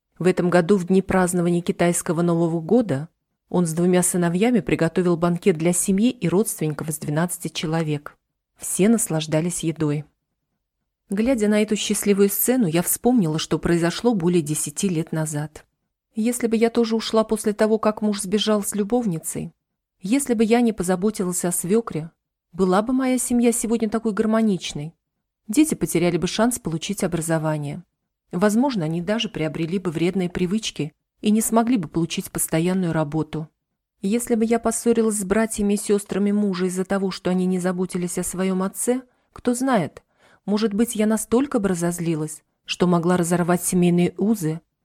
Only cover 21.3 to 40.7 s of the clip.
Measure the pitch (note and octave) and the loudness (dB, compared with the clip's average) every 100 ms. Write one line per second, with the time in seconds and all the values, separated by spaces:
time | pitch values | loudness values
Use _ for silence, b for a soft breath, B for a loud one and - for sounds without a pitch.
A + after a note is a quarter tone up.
21.3 | F3 F3 F3 E3+ A3+ A#3 D#3 E3 - _ | -2 -2 -2 0 0 0 -6 -10 -14 _
22.3 | _ _ E3 F#3+ F#3 A3+ C4 C4 B3+ - | _ _ -2 2 2 2 0 0 -2 0
23.3 | A#3+ A#3+ A#3 G#3+ A3+ A3 A3+ A3+ G3+ A3 | 2 2 2 0 0 0 -2 -2 0 0
24.3 | A3 A3 F3+ - D3+ D#3 - _ _ _ | 2 2 0 -4 -8 -10 -14 _ _ _
25.3 | _ - G#3+ D#4 - E3+ E3+ F3 E3+ F3 | _ -2 2 2 0 -2 0 2 0 0
26.3 | - A#3 - E3+ D#3+ - G3 F3+ E3+ D#3+ | 0 0 -2 -4 -6 -6 -4 -2 -2 -2
27.3 | D#3+ D#3 D#3 C#3+ D#3+ - _ _ _ _ | -2 0 -4 -6 -10 -14 _ _ _ _
28.3 | F3+ G#3 G#3+ C#4 A3+ D#3 E3+ F3 A3 A3+ | 0 2 4 2 0 -2 -2 -2 -4 -4
29.3 | - D#3 D3 D#3+ F#3+ F#3 D#3 E3+ F#3+ F3+ | -4 -4 -4 -4 -4 -4 -2 0 0 -2
30.3 | F#3 F3+ G#3+ - - D3+ - _ _ G#3+ | -2 -2 -2 -4 -6 -8 -10 _ _ 0
31.3 | G#3+ G#3+ A3+ A#3 B3+ D3+ E3 E3 - - | 2 2 0 2 0 -2 -4 -4 -4 -6
32.3 | E3 - D#3+ F3 F#3 F3 D#3+ D3+ D#3 D3+ | -6 -2 -2 0 0 0 -2 -2 -4 -4
33.3 | D#3 D#3+ _ _ _ _ _ G3 A#3 - | -8 -12 _ _ _ _ _ -2 -2 0
34.3 | A#3 A3+ A#3 A#3 - A#3 A#3 A3 G#3 F#3 | 0 0 0 -2 0 0 2 2 0 0
35.3 | G3+ A3 - G3+ G3+ - G3+ - G3 G3+ | 0 0 0 0 0 0 0 0 -2 0
36.3 | G#3 G#3 F3+ F#3 F3+ F#3 G3+ F#3+ - F3+ | 2 0 0 -2 -2 -2 -2 -2 -4 -2
37.3 | F#3 F#3 F#3 F3+ F3+ F3+ F3+ F3 - F3+ | 0 0 0 -2 -2 -4 -4 -4 -4 -6
38.3 | F3 F#3+ F#3 F#3+ - - B3+ - _ _ | -2 -2 0 -2 -2 -2 -2 -6 _ _
39.3 | - - A#3+ C4+ A#3 D3 - b b b | -4 -2 0 2 2 0 -6 b b b
40.3 | b - G#3 A3 | b -2 0 0